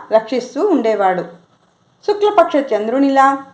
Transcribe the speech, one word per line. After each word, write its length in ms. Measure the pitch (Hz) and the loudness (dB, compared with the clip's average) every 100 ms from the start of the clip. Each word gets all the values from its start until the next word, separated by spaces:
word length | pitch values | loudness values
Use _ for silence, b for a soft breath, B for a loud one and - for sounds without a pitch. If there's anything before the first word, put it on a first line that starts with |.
| - | -2
రక్షిస్తూ 540 | 214 226 254 233 277 415 | 0 0 -4 -6 -4 0
ఉండేవాడు. 800 | 294 220 214 190 180 170 - _ _ _ _ _ _ - | 0 0 0 0 -2 -6 -14 _ _ _ _ _ _ -6
శుక్లపక్ష 500 | 415 415 403 330 294 | -2 2 2 2 0
చంద్రునిలా 800 | 277 208 214 262 277 269 269 277 - | -2 -4 -2 0 2 4 2 0 -8